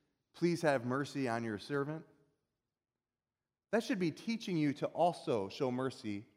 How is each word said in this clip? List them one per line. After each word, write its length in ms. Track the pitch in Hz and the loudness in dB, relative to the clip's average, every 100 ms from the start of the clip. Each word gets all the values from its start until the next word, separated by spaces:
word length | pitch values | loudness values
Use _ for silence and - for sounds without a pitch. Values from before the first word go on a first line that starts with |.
| _ _ _ | _ _ _
Please 280 | - 175 165 | 0 2 4
have 240 | 156 135 120 | 4 4 2
mercy 420 | 135 139 143 127 | 0 -2 -2 0
on 160 | 117 | 0
your 140 | 113 101 | -2 -4
servant." 460 | - 143 139 160 - _ _ _ _ _ _ _ _ _ _ _ _ _ _ _ _ | -2 -2 -2 -6 -12 _ _ _ _ _ _ _ _ _ _ _ _ _ _ _ _
That 140 | 214 | 0
should 160 | 226 208 | 2 0
be 100 | 170 | 0
teaching 460 | - - 226 208 165 | -2 -6 -4 -2 2
you 160 | 147 | 2
to 120 | 135 151 | 2 -2
also 600 | - 170 - - 113 98 | 2 2 2 0 0 0
show 200 | - 131 | -2 -2
mercy 540 | 123 131 - 110 101 - | 0 -2 -4 -6 -6 -8